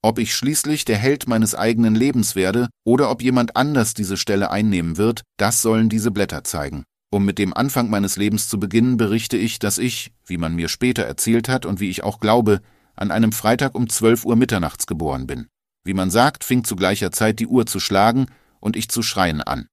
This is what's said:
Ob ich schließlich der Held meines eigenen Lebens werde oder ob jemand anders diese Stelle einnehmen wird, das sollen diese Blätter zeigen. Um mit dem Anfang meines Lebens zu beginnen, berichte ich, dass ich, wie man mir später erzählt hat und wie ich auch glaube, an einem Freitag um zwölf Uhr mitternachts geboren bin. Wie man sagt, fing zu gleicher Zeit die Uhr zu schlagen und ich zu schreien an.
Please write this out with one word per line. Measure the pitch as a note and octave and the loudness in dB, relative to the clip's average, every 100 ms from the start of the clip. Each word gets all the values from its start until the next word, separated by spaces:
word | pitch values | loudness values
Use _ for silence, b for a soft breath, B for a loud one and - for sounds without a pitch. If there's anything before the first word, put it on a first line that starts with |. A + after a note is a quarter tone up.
Ob | A2 A2+ | 0 0
ich | A2+ | -4
schließlich | - C3 D3+ C#3+ D3+ - | -2 -2 -2 -2 -2 0
der | G#2+ | 0
Held | B2+ C#3+ B2+ | 0 0 0
meines | A2+ A2 - | 0 0 0
eigenen | G#2+ A#2 A2+ | 0 2 4
Lebens | A2 C3+ C3 G#2+ F#2+ | 4 2 2 0 0
werde | F#2 A2+ A#2+ _ - | 0 2 -2 _ 2
oder | B2 C3 | 2 2
ob | A2+ | 0
jemand | B2 B2+ A#2+ - | 0 2 2 0
anders | C#3+ C#3+ A2 | 2 2 0
diese | - F#2+ F#2+ | -2 -4 -4
Stelle | - G2 G2+ | 0 0 0
einnehmen | G2+ G#2+ F#2 E2+ E2 | 0 2 2 0 0
wird, | A2 A#2 - - | 0 0 -10 -4
das | G#2 - | -2 0
sollen | A2+ A2 A2 | 2 2 2
diese | A2 A2+ | 2 -2
Blätter | G#2 F#2+ D2+ - | -2 -2 -4 -8
zeigen. | E2+ C#2 D2 - _ _ | -8 -8 -10 -14 _ _
Um | G#2 G2 | 0 0
mit | F#2+ | 2
dem | G2 | -2
Anfang | - C3+ C3+ A#2+ | 0 -2 0 0
meines | G#2 G2 F#2+ | 0 -2 0
Lebens | G#2 G#2+ - | 0 0 -2
zu | G#2 | -4
beginnen, | G2 A2 B2 B2 | 0 2 2 2
berichte | G#2+ A2+ A2+ A2+ | 2 0 0 -2
ich, | A2 - | -2 -2
dass | G#2+ F2 | -4 -2
ich, | B2 A#2 - _ - | -4 -4 -12 _ -10
wie | F2 | -6
man | E2 E2+ | -4 -4
mir | E2 | -4
später | - B2+ A#2 | -2 -2 0
erzählt | F#2+ C#2 - A#2 A#2 | -4 -4 0 0 2
hat | B2+ - | -4 -4
und | F#2+ | -4
wie | G2 | -4
ich | F2+ | -4
auch | G2+ - | -6 -2
glaube, | G#2+ A#2+ G#2+ G2+ b b b - | 2 4 4 2 b b b -8
an | G#2 | -4
einem | F#2 A2 | 0 0
Freitag | A2 G#2+ A#2+ C#3 - | 2 0 2 0 -2
um | A#2 | -4
zwölf | - A2 A#2 | 2 2 2
Uhr | - A#2 | 2 2
mitternachts | B2+ G2+ D#2+ - - | 2 0 -2 -6 -8
geboren | D#2 D#2 C2+ C2 | -4 -4 -4 -8
bin. | C2 A#1 _ _ _ | -10 -12 _ _ _
Wie | F2+ | -6
man | F#2+ F#2 | -2 2
sagt, | G2+ C3+ - - | 4 2 0 -2
fing | B2 | 0
zu | A#2 F#2+ | 0 0
gleicher | F#2 G2+ F#2+ | 0 0 -2
Zeit | - A2 G#2+ | 0 0 0
die | A2+ | 2
Uhr | B2+ A2+ | 2 2
zu | F#2+ | -4
schlagen | - G2 G#2+ B2 C3 b b b | 0 4 4 4 -2 b b b
und | G#2 A2+ | -4 -4
ich | A2+ | -4
zu | A#2+ | -4
schreien | A2 - F2+ D2+ | -2 0 0 0
an. | - C2+ A1 | -4 -6 -8